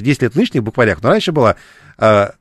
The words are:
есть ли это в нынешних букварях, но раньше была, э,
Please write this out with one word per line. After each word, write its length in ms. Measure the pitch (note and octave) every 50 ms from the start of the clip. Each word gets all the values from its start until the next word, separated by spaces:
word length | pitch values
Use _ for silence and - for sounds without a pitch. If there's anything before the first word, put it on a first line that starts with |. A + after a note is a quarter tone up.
| G#2
есть 160 | C3+ - -
ли 60 | C3
это 80 | A2 A#2+
в 20 |
нынешних 260 | E3 B3 - - C3+ G#2+
букварях, 380 | A2 - E3 F3 G#3+ F#3 D#2+
но 60 | G2+ C3
раньше 240 | G3 A3 - F#3
была, 240 | D#3 D3+ A#2+ G#2 F2+ - - - _ - - - -
э, 320 | - A2 A2 G#2+ G2+ G2+ G2+ - _